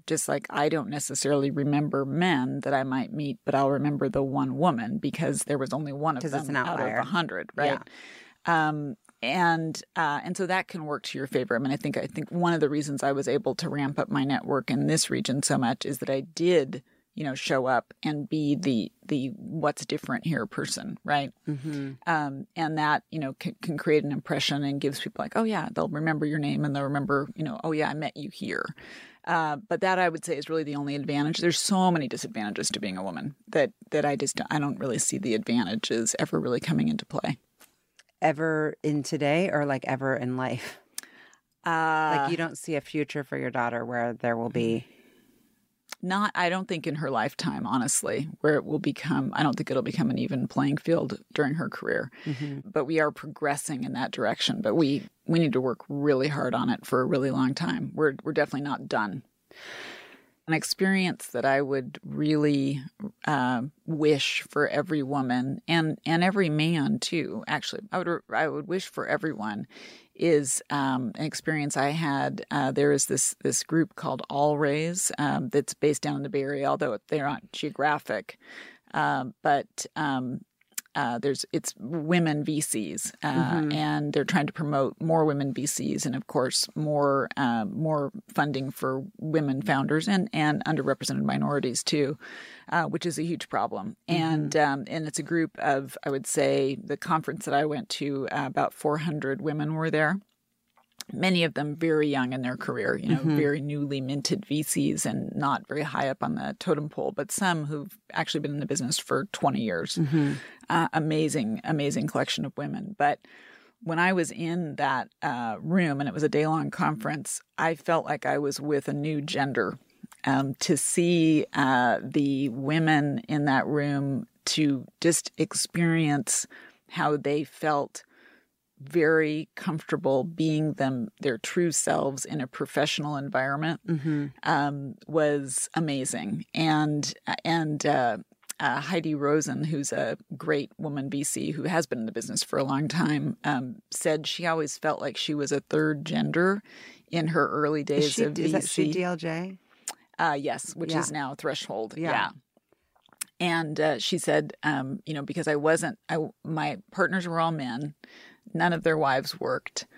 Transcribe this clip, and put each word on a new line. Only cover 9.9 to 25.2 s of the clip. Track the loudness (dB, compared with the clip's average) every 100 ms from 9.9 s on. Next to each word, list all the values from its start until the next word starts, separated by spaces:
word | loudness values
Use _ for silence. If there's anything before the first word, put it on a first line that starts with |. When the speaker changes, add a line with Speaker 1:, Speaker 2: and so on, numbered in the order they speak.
| -2
Speaker 1:
uh, | 0 0
and | -4 -2
so | 0
that | 0 -2
can | -6 -6
work | -6
to | -6 -6
your | -2
favor. | 0 2 0
I |
mean, | 0
I | -2
think, | -2 -4
I | -4
think | -6 -4
one | 0 2
of | 4
the | 2
reasons | 2 -2 -2
I | 0
was | 0 2
able | 0 0 -2
to | -4
ramp | -2 -2 -2
up | -2
my | 0
network | 0 0 0 -2 0
in | 0 2
this | 2 2
region | 0 0 -2
so | 0 2
much | 2 0 -4
is | -4
that | -2
I | -2
did, | -2 0 4 4 4 -4 -12 _ _ -8
you |
know, | -6
show | -4 0 2 4
up | 2 0 -6
and | -4 -4 -2
be | 0 2 2
the, | 2 2 0 _ -4
the | -2 -2 -6
what's | -8 -2 -2 -2 -4
different | -4 -4 -4 0
here | -2 -2
person, | -4 -4 -6 -6 -8
right? | -2 0 0 -8 -8
Speaker 2:
Mm-hmm. | -6 -4 -6 -6 -6 -2
Speaker 1:
Um, | 0 0 -6 -10 -4
and | -2 0
that, | 2 0 -2
you | -6
know, | -6
can, | -6 -8 -8
can | -6 -2
create | 4 4
an | 4
impression | -4 -2 -2 0 0
and | 0 0
gives | -2 -2
people | -8 -6